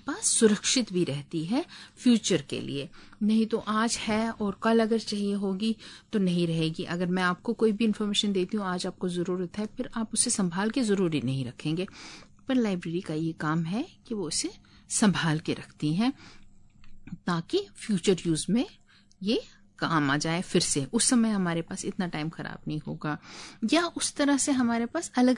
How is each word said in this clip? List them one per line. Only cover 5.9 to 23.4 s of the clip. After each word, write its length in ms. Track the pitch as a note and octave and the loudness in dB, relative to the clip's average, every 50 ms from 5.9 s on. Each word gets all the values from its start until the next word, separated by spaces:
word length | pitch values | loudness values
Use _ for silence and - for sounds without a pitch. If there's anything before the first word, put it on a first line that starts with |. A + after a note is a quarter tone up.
| - - - _ | -20 -20 -10 _
تو 100 | - G#3+ | 0 2
نہیں 280 | F#3+ F3+ F3 F3 F3 E3 | 2 2 2 2 2 2
رہے 200 | E3 E3 D#3+ D#3+ D#3+ - | 2 2 0 0 -2 -4
گی۔ 80 | F3+ - | -6 -4
اگر 180 | E3+ F3 F#3 | -4 -2 0
میں 180 | F3 F3+ F#3 F#3 | 0 0 2 2
آپ 200 | F3+ F3+ - - | 2 0 0 -2
کو 100 | - A3+ | -4 0
کوئی 180 | - A3+ A3 | 2 4 2
بھی 140 | G#3 G3+ A#3 | 4 4 2
information 500 | A3 G#3 - G#3+ G#3 G#3 - - G#3 G3 | 2 2 0 -2 -2 0 0 0 0 2
دیتی 220 | F#3+ F3+ F3+ - G#3+ | 0 0 0 -2 -4
ہوں، 80 | G3+ | -2
آج 220 | F#3 F3+ F3+ - F#3+ | -2 -2 -2 -4 -6
آپ 120 | F3+ - | -6 -4
کو 80 | - F#3 | -4 -4
ضرورت 520 | F3 F3 E3+ F3+ F3+ F#3 F#3 E3+ - G#3 | -2 -2 -2 -2 -2 -2 -4 -4 -4 -6
ہے، 60 | G#3 A3 - - | -6 -6 -6 -8
پھر 80 | B3 - - | -8 -6 -6
آپ 140 | A#3 A3+ - | -6 -6 -2
اسے 180 | - G#3+ - B3 | 0 0 0 0
سنبھال 400 | A3+ - G3 F3 E3 F3+ G3+ A3 | 0 0 0 0 0 0 -2 0
کے 140 | A3+ C#4+ B3+ | 0 0 2
ضروری 380 | G#3+ G3+ F#3+ G3 E3+ D#3+ C#3+ A#2 | 2 2 2 2 2 0 0 0
نہیں 220 | B2 C3+ C3+ C3 | 0 -2 -2 -4
رکھیں 320 | A#2 - - - D3 D#3 E3 | -6 -8 -6 -4 -4 -2 -2
گے، 80 | F3+ - - - - - - - - - - - - | -4 -6 -8 -14 -18 -18 -18 -20 -20 -20 -20 -12 -4
پر 100 | - C4+ | 0 0
لائبریری 460 | B3+ A#3 G#3+ F#3+ F3+ F3 E3+ E3 F3 | 2 2 2 0 -2 -2 -4 -4 -4
کا 120 | G3 - D#3 | -4 -4 -4
یہ 180 | D#3 E3 D#3+ E3 - | -2 -2 -4 -4 -2
کام 280 | D#3+ D#3 D#3 E3 E3 | -2 0 0 0 0
ہے 180 | D#3+ F#3 A3+ D4+ F#4+ - - - | -2 -2 -4 -4 -6 -10 -16 -12
کہ 120 | - A#3+ | -8 -6
وہ 120 | G#3 F#3 D3 | -6 -4 -4
اسے 200 | - - - E4+ A4 - - - - - - - | -4 -4 -4 -4 -6 -12 -20 -20 -20 -20 -10 -6
سنبھال 480 | - - A#3+ G#3 E3 D3 - E3+ D3 D#3 | 0 2 4 4 4 4 2 0 0 0
کے 180 | - - C#3 | 0 -2 -4
رکھتی 400 | - - - - - - D3+ D#3 | -4 -6 -12 -8 -4 -2 0 2
ہیں 140 | F3+ A3+ B3+ C#4+ - - - - - - - - - - - - - - - - - - - - - - | 2 2 0 0 -2 -8 -20 -20 -20 -20 -20 -20 -20 -20 -20 -20 -20 -18 -16 -16 -16 -16 -14 -14 -8 -4
تاکہ 340 | - F3 E3 E3 - - F#4 G4+ - - | -2 -2 -2 -2 -2 -2 -2 -2 -4 -10
فیوچر 380 | - - - G#3 F3 - - F#3 E3+ - | -10 -4 -2 0 2 4 4 2 4 2
یوز 200 | F3 D#3+ D3+ - - | 0 -2 -2 0 0
میں 140 | F#3 A#3 D4 G#4+ - - - _ - - - - - - | 0 0 0 -2 -6 -14 -20 _ -20 -20 -20 -20 -16 -8
یہ 140 | F#3+ G3 A#3 G4+ C5 - - - - - _ | -2 -2 -2 -2 -2 -6 -14 -20 -20 -20 _
کام 360 | - - C#3 D#3+ D#3+ D3 C#3 | -6 -2 0 2 2 2 2
آ 60 | C3+ D3 | 2 2
جائے 240 | D3 D#3+ E3 E3+ F#3 - | 0 0 -2 -2 -2 0
پھر 120 | - F3+ | 0 0
سے، 260 | E3 - - D3 C3+ C3+ | 2 0 0 -2 -2 0
اس 120 | - A#3+ - | 0 0 2
سمے 260 | - C4+ A#3+ A3+ A3+ | 4 4 4 4 4
ہمارے 320 | G#3+ G3 F#3 F3 E3 E3 | 2 0 0 0 0 -2
پاس 240 | E3 - F#3 F#3+ - | -4 -6 -8 -8 -6
اتنا 220 | - G3 - F#3+ F3 | -6 -4 -4 -4 -4
time 200 | - D#3+ D3+ D#3+ | -4 -4 -6 -6
خراب 280 | E3 - D3 - - - - - | -6 -8 -10 -10 -10 -10 -8 -6
نہیں 120 | D3+ D3+ D3 D3 | -6 -6 -6 -8
ہوگا۔ 300 | D#3 D3+ - D#3 D3+ - - - - - | -8 -6 -4 -6 -6 -6 -8 -14 -18 -18